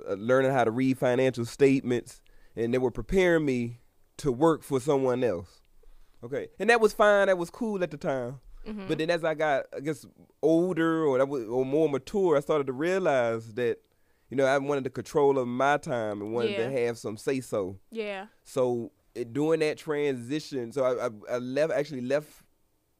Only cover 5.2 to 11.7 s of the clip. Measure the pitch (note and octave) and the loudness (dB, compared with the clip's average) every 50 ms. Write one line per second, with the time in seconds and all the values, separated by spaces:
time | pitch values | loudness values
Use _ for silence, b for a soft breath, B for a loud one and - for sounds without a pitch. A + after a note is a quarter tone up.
5.2 | B2+ A2+ F#2 F2 F2 - _ _ _ _ _ - - - - - - _ - - | 0 0 -2 -2 -6 -14 _ _ _ _ _ -20 -20 -20 -20 -20 -20 _ -20 -18
6.2 | - A#2+ C#3 A#2+ F#2+ - _ - G3 A3 A#3 A#3 A3 G#3 - - G#3+ G#3 G#3 G3+ | -14 -8 -8 -8 -8 -8 _ -6 2 2 4 6 4 2 4 4 4 6 6 6
7.2 | G3 G3 F#3+ F3 E3+ E3 - - A#3+ A3 G#3 F#3+ F3 D#3+ - D3 - E3+ C3+ C3 | 4 4 2 0 0 -8 -6 -6 -6 -4 -2 -2 -4 -4 -6 -6 -4 -4 -4 -2
8.2 | B2 A#2+ C#3 C3 _ - - - - - A3 G#3+ F#3+ F#3+ D#3 D3 D#3 E3 E3+ E3+ | -4 -6 -8 -12 _ -20 -20 -16 -14 -14 -12 -12 -6 -6 -4 -2 0 0 0 0
9.2 | D#3+ D#3+ D#3 D3 D#3 D#3 - - - - - G2 C#3 D#3 D3+ - - G2 - _ | 0 -2 -2 0 0 0 0 0 -2 -4 -10 -8 -6 -6 -6 -6 -8 -20 -20 _
10.2 | E2+ _ _ - - D#3 E3 E3 F3 F#3 F3 D#3+ E3 E3 D#3+ D#3+ D#3+ D3 C3 B2+ | -20 _ _ 0 2 4 4 4 4 2 0 0 0 0 2 2 2 2 4 2
11.2 | C3+ C#3 C#3+ C3+ A2+ G2+ A#2+ B2+ C3 C3 | 2 2 0 -6 -6 -2 -2 -2 -2 0